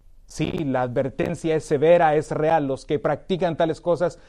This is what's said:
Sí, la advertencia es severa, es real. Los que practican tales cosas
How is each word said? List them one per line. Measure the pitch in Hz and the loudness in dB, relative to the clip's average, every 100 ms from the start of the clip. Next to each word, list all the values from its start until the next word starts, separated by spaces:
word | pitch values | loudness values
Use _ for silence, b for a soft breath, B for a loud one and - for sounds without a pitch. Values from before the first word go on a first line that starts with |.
| - - - | -20 -20 -14
Sí, | - 160 | -6 -4
la | 185 147 127 | -4 -2 -2
advertencia | 127 123 135 - 175 165 165 156 | -2 -2 -4 -4 -4 -4 -2 -2
es | |
severa, | - 156 156 175 160 151 | 0 2 6 6 6 2
es | - | 0
real. | 143 156 160 139 | -2 0 2 0
Los | 135 - | -4 -4
que | 147 | -2
practican | 156 147 - 180 175 151 | -2 -4 -4 -2 -2 0
tales | 165 151 | -2 -2
cosas | 175 160 170 - | -2 0 0 -4